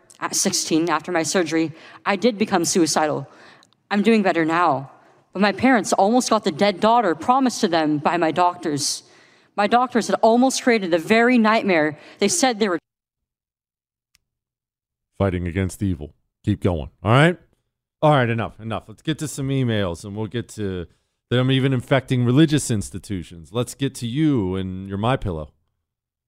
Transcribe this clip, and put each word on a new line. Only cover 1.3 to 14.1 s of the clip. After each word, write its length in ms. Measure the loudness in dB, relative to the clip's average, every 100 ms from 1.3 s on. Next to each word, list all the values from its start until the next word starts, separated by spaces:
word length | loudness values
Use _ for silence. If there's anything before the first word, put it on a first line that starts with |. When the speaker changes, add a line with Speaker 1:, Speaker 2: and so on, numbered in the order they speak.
| 0 0 0 -2 -6 -20 -10 -4
Speaker 1:
I 80 |
did 240 | 0 0 0
become 260 | -2 0
suicidal. 640 | 0 0 0 0 0 -2 -8 -16 -20 -20 _ _ _
I'm 120 | 0
doing 200 | 2 2
better 220 | 2 0
now. 480 | 0 2 2 0 -4 -18 _ _ _
But 100 | -2
my 100 | -2
parents 400 | 2 2 2 2
almost 380 | 2 2 2 2
got 140 | 0
the 80 | 0
dead 260 | 0 0 2
daughter 380 | 2 4 2 -2
promised 440 | 2 2 2 0
to 60 | 0
them 300 | 0 0 0
by 180 | 0 0
my 140 | 0
doctors. 720 | 2 0 0 -4 -4 -4 -6 -12 _ _ _ _ -4
My 100 | 0
doctors 400 | 2 2 -2 -2
had 100 | 2
almost 400 | 4 4 4 2
created 300 | 2 2 2
the 60 | -2
very 380 | 2 2 4 4
nightmare 640 | 4 2 2 2 0 -2 -14 -4
they 80 | -2
said 320 | 2 0 0
they 80 | -2
were 100 | -2 -6 _ _ _ _ _ _ _ _ _ _ _ _